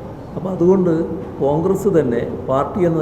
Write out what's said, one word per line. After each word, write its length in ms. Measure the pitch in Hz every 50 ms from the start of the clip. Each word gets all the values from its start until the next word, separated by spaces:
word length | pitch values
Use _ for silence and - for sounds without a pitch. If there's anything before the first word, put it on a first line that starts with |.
| - - - - - - -
അപ്പം 140 | 180 180 190 185
അതുകൊണ്ട് 380 | 156 170 180 190 190 180 170 160 160 160 - - - - - - -
കോൺഗ്രസ് 480 | 139 139 147 160 170 190 190 - - 202 165 160
തന്നെ 260 | 139 123 117 117 - - - - 98 123
പാർട്ടി 300 | 131 139 143 - - 208 175 165
എന്ന 100 | 165 156